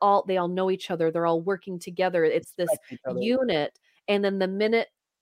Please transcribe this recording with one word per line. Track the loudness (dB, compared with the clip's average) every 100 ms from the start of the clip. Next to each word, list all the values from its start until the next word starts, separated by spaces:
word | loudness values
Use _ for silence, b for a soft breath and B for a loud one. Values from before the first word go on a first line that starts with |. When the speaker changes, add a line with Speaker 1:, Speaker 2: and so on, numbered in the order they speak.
Speaker 1:
all, | 2 2
they | 2 0
all | 0
know | 0 0
each | -2 -4
other. | -2 0
They're | 2 2
all | 0
working | 0 -4 -6 -12
together. | -8 -2 0 2
It's | 2 2 -2
this | -4 -2
Speaker 2:
Respect | -2 -6
each | -12 -6
other. | -2
Speaker 1:
unit. | 0 0 0 0 -2 -6 _ _ -4
And | 0
then | 0 0
the | -2
minute | 0 0 0 -2 _ _ _